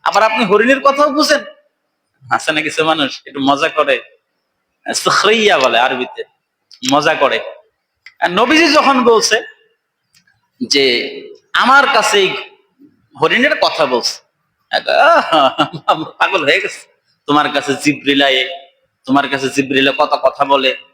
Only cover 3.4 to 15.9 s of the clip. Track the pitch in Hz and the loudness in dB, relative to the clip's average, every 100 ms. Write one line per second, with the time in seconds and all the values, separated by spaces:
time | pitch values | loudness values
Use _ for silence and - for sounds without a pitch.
3.4 | 135 139 160 156 139 123 - _ _ _ | 0 0 0 0 0 -2 -4 _ _ _
4.4 | _ _ _ _ - - 180 - 196 226 | _ _ _ _ -10 -4 -2 0 2 2
5.4 | 208 165 131 117 127 127 123 - - _ | 2 2 2 2 0 -2 -6 -10 -16 _
6.4 | _ _ _ - 131 143 151 143 135 113 | _ _ _ -12 -2 0 0 0 0 0
7.4 | - - _ _ _ _ - _ 170 180 | -6 -16 _ _ _ _ -20 _ -2 0
8.4 | 240 311 330 294 269 262 240 220 - 220 | 2 2 4 2 2 2 2 2 2 -2
9.4 | - - _ _ _ _ _ _ _ _ | -4 -20 _ _ _ _ _ _ _ _
10.4 | _ _ 123 143 135 120 - - - - | _ _ -4 0 2 0 -4 -12 -18 -20
11.4 | _ 170 220 277 269 226 208 202 185 - | _ 0 4 4 4 0 2 0 0 -2
12.4 | - _ _ _ - _ _ - 160 208 | -12 _ _ _ -20 _ _ -2 0 2
13.4 | 277 302 170 - 143 123 - - _ _ | 0 0 -2 0 0 0 -2 -10 _ _
14.4 | _ _ _ - - - 294 330 - 160 | _ _ _ -6 0 2 4 4 2 0
15.4 | 131 - 147 160 - | 0 0 -6 -4 -4